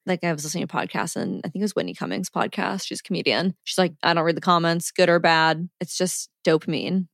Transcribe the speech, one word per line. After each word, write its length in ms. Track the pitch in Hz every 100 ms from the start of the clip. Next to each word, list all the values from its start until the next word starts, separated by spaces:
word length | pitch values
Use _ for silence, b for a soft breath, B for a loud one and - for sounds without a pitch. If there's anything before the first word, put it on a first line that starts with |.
| -
Like, 180 | 175
I 80 | 170
was 100 | 151
listening 220 | 151 180 165
to 100 | -
a 40 |
podcast, 340 | - - 170
and 260 | 185 185 185
I 40 | 170
think 100 | 190
it 20 |
was 120 | 208 -
Whitney 180 | -
Cummings' 360 | 165 160 190 185
podcast. 560 | 165 196 - 190 196 -
She's 140 | -
a 20 |
comedian. 520 | - 170 - 113 185 -
She's 140 | - -
like, 140 | 175 156
"I 100 | 165
don't 120 | 170
read 120 | 165 165
the 40 |
comments, 500 | 185 175 165 170 -
good 180 | - 175
or 120 | 170
bad. 480 | 170 160 160 160 175 -
It's 160 | 175 -
just 340 | 185 - - _
dopamine, 600 | 175 160 - 156 147 185 180